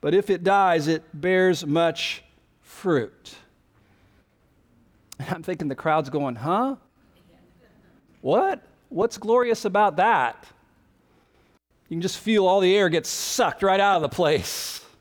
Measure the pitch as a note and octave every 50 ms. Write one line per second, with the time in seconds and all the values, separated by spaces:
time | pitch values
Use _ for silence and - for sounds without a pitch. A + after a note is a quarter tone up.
0 | - D3 D#3+ F#3+ G3 - G3 F3 F3 F#3+ G3 G3+ G3 F#3 F3 E3 D3 D3+ E3 D#3
1 | - _ - D3+ C#3+ F3+ F#3 F#3 F#3 F#3 F3+ D3 E3+ D3+ C#3+ E3 E3+ E3 D#3+ -
2 | - - - - - _ _ _ _ _ _ _ _ _ - - - G3 E3 C#3
3 | A2+ G2 - _ _ - - - - _ _ _ _ _ _ _ _ _ _ _
4 | _ _ _ _ _ _ _ _ _ _ _ _ _ _ _ _ _ _ _ _
5 | _ _ - _ C3+ - F#3 E3 E3 - F#3 D#3+ E3+ D3 C3+ - - D#3+ D3+ D#3
6 | D3+ C3+ C3 D3+ C#3+ C3+ B2 A2+ A#2 D3+ F3+ G#3 B3 C4+ C#4 - _ _ _ _
7 | _ _ _ _ _ _ _ _ _ _ _ _ _ _ _ _ _ _ _ _
8 | _ _ _ _ - B2+ D#3 A3 F#4+ G4 G4 - _ _ _ _ _ _ - E3
9 | G3+ A3+ - - G3 G#3 A#3 B3 B3 A#3+ A3+ G#3+ - G#3 F#3+ G3+ G#3+ G3+ D#3 D#3
10 | F#3 A3 A3+ E3+ B2+ A#2+ - - - - - _ _ _ _ _ _ _ _ _
11 | _ _ _ _ _ _ _ _ _ _ _ _ _ _ _ _ _ _ E3+ E3
12 | E3+ F#3+ - - - G#3+ A3 G#3+ F#3+ F#3 F#3 G3+ F#3+ F3+ F#3+ G#3 G3+ F3 D#3+ E3
13 | D#3 - - - - - - - A#3+ E3+ - - - G3 F#3+ G3 G3 G3+ G3 F3
14 | D#3 C#3 - - F3+ D3+ D#3 C3 F2 - - - - - - - - - _ _